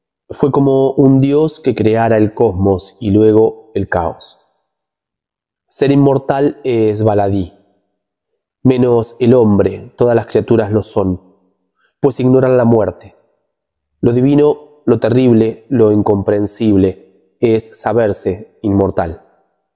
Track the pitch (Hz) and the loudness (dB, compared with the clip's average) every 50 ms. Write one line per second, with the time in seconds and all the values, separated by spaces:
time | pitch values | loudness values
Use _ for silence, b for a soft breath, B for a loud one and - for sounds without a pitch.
0 | _ _ _ _ _ _ - - 151 139 131 147 139 135 135 135 135 135 - 147 | _ _ _ _ _ _ -6 -4 -4 -2 0 0 0 2 2 2 0 0 0 2
1 | 139 135 135 135 135 139 143 151 156 160 - - - 131 113 - 104 107 110 113 | 2 2 4 2 2 2 0 0 0 -2 -4 -6 -4 -4 -4 0 0 0 0 0
2 | 117 113 113 110 107 104 - - 117 107 90 92 98 98 95 92 - - _ _ | 0 0 2 2 0 0 0 0 0 0 0 0 0 0 0 -2 -4 -14 _ _
3 | 110 101 98 107 110 110 107 110 110 110 - - - _ - 101 92 - - 90 | -4 0 2 4 4 4 4 4 2 0 -2 -6 -20 _ -8 -8 -6 -4 -4 -4
4 | 85 82 - - - - - _ _ _ _ _ _ _ _ _ _ _ _ _ | -4 -4 -8 -10 -20 -20 -20 _ _ _ _ _ _ _ _ _ _ _ _ _
5 | _ _ _ _ _ _ _ _ _ _ _ _ _ _ - - 139 135 139 143 | _ _ _ _ _ _ _ _ _ _ _ _ _ _ -4 -2 0 2 2 4
6 | 139 139 135 135 - - 139 139 147 143 - - - 131 120 113 110 107 104 107 | 2 2 2 0 -2 -4 -4 -2 -2 -2 -4 -4 -6 -4 -2 0 0 0 0 0
7 | 107 110 104 101 101 98 101 98 92 85 _ _ _ _ _ _ _ _ _ _ | 0 0 0 0 0 -2 -2 -4 -6 -8 _ _ _ _ _ _ _ _ _ _
8 | _ _ _ _ _ _ _ _ _ _ _ _ - 127 127 123 127 123 120 117 | _ _ _ _ _ _ _ _ _ _ _ _ 0 0 2 2 2 0 0 0
9 | 113 - - - 123 117 127 127 113 104 101 98 95 95 98 98 - - _ - | -2 -4 -6 -2 0 2 4 4 4 2 2 2 0 -2 -4 -8 -16 -20 _ -2
10 | 120 123 117 113 107 - - 110 104 - 117 113 104 101 107 107 - - - 107 | 0 0 0 -2 -2 -2 -4 -4 0 0 0 0 0 -2 -4 -4 -4 -4 -4 -4
11 | 98 92 90 - _ _ _ _ _ _ _ _ _ _ _ _ _ _ _ - | -2 -2 -4 -6 _ _ _ _ _ _ _ _ _ _ _ _ _ _ _ -2
12 | - 139 120 - 127 127 127 131 131 127 127 120 113 117 123 110 101 90 - - | -2 -2 -2 0 0 2 2 2 2 2 0 2 2 2 2 2 0 -2 -6 -10
13 | - 101 _ _ _ _ _ _ _ _ _ _ _ _ _ _ _ _ _ - | -20 -20 _ _ _ _ _ _ _ _ _ _ _ _ _ _ _ _ _ -4
14 | - 117 117 127 127 143 143 147 147 151 147 - - - _ _ - - 113 110 | -2 -2 0 0 0 2 2 2 2 2 0 -2 -8 -20 _ _ -2 -2 -2 0
15 | - 110 120 131 131 123 117 110 110 110 - - _ - 139 117 110 107 107 107 | 0 -2 0 2 2 2 2 2 2 0 -4 -10 _ -6 0 2 2 2 2 0
16 | 98 107 104 101 101 107 104 104 104 101 - - 117 107 101 95 95 - - - | 0 0 -2 -2 0 -2 -2 -2 -4 -6 -6 -4 -2 0 2 2 2 0 -2 -6
17 | - _ _ _ _ _ _ - 123 113 110 110 - - - - - 113 107 117 | -20 _ _ _ _ _ _ -4 -2 0 0 -2 -4 -8 -20 -8 -6 -4 -2 0
18 | 113 101 98 - - 101 92 104 110 _ _ _ - 104 101 98 98 95 - - | 0 -2 -2 -4 -6 -8 -8 -8 -12 _ _ _ -6 -2 0 0 0 -2 -2 -6
19 | 90 82 80 - _ _ _ _ _ _ _ _ _ _ _ | -6 -6 -10 -14 _ _ _ _ _ _ _ _ _ _ _